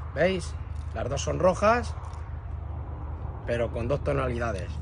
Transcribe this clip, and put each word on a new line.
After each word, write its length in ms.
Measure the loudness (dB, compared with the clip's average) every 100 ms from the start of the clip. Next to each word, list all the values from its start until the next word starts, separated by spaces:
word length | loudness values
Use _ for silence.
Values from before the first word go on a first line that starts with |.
| -4
¿Veis? 400 | 2 4 2 -2 -6 -6 -6 -6
Las 140 | -4 -2
dos 140 | 0
son 180 | 0 4
rojas, 560 | 4 6 6 6 2 -4 -8 -8 -8 -8 -8 -6 -6 -6 -6 -6 -6 -6 -6 -6 -2
pero 240 | 0 0
con 160 | 0 0
dos 160 | 2
tonalidades. 680 | 2 2 2 0 0 -2 -4 -4